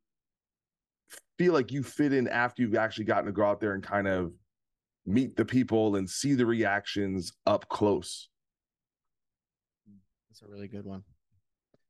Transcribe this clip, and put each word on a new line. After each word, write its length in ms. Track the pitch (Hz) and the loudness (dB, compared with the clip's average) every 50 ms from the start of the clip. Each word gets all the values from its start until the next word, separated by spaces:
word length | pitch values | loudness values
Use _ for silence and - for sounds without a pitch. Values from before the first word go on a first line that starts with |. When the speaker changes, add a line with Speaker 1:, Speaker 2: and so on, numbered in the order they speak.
| _ _ _ _ _ _ _ _ _ _ _ _ _ _ _ _ _ _ _ _ _ _ - - - _ _ - | _ _ _ _ _ _ _ _ _ _ _ _ _ _ _ _ _ _ _ _ _ _ -20 -20 -20 _ _ 2
Speaker 1:
feel 160 | 175 180 170 | 2 4 4
like 180 | 151 127 - | 4 2 0
you 120 | 127 143 131 | -2 -6 -6
fit 300 | - - - 151 147 135 | -6 -2 0 2 2 4
in 140 | 135 123 113 | 2 2 2
after 360 | - 120 120 123 - - 123 | 2 0 0 0 0 -2 0
you've 120 | 110 101 | 0 2
actually 300 | 113 110 110 107 - 107 | 0 0 0 -2 -4 -2
gotten 200 | 101 110 101 - 98 | 0 0 2 0 0
to 40 | |
go 140 | 98 95 107 | 0 2 2
out 140 | 101 101 101 | 2 2 0
there 140 | 110 107 98 | 0 -2 -2
and 100 | 95 - | -2 -4
kind 240 | - 98 101 101 98 | -2 -2 0 0 2
of 260 | 95 92 90 82 85 - _ _ _ _ _ _ _ _ _ _ _ _ _ | 0 0 -2 -4 -6 -12 _ _ _ _ _ _ _ _ _ _ _ _ _
meet 300 | 92 95 123 135 123 - | -2 0 0 0 0 0
the 100 | - 110 | -2 -2
people 520 | - - 127 127 - 104 113 107 107 101 98 | 0 2 0 2 2 2 2 2 2 2 0
and 120 | 95 90 | -2 -4
see 240 | - - - 143 143 | -6 -4 -2 0 2
the 140 | 127 123 113 | 2 2 2
reactions 840 | 117 113 110 98 98 101 101 - - 101 101 98 95 95 85 - - _ _ | 2 2 2 0 0 0 -2 -4 -4 -4 -4 -2 -4 -4 -6 -8 -14 _ _
up 220 | - 107 98 - - | 0 0 0 -2 -6
close? 580 | - - 107 104 98 - - - - - - - _ _ _ _ _ _ _ _ _ _ _ _ _ _ _ _ _ _ _ _ _ _ _ _ _ _ _ _ _ _ _ - 202 196 _ _ _ _ _ _ | -2 0 2 2 2 0 -2 -8 -12 -14 -16 -20 _ _ _ _ _ _ _ _ _ _ _ _ _ _ _ _ _ _ _ _ _ _ _ _ _ _ _ _ _ _ _ -20 -20 -20 _ _ _ _ _ _
Speaker 2:
That's 120 | 110 - | _ -20
a 60 | 110 104 | -20 -18
really 200 | 101 101 101 98 | -14 -14 -14 -12
good 180 | 92 101 101 | -12 -12 -10
one. 180 | 101 95 95 98 - _ _ _ _ _ _ _ _ _ _ _ _ _ _ _ | -10 -12 -12 -14 -16 _ _ _ _ _ _ _ _ _ _ _ _ _ _ _